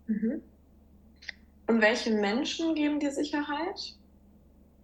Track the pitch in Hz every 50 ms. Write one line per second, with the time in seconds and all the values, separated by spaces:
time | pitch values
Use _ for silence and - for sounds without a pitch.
0 | - - 214 196 220 226 285 330 - - - - - - - - - - - -
1 | - - - - - - - - - - - - - - 226 226 214 214 240 240
2 | - 233 220 208 202 196 208 254 311 - - - 330 330 320 302 294 294 302 285
3 | 294 285 269 - 294 - - 294 294 - 285 294 330 381 403 - - - - -
4 | - - - - - - - - - - - - - - - -